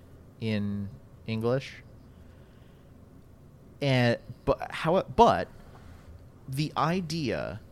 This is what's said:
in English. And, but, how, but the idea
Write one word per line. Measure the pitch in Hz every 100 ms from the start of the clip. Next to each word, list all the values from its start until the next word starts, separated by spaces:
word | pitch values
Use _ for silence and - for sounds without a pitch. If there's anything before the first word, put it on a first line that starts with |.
| - - - -
in | 113 107 101 101 98 - - - -
English. | 113 117 131 - - - - - - - - - - - - - - - - - - - - - -
And, | 143 127 120 117 - -
but, | - - -
how, | - 160 185 -
but | 131 226 87 - - - - - - - - - - -
the | 135 156 -
idea | 147 185 165 165 131 80 57 98 -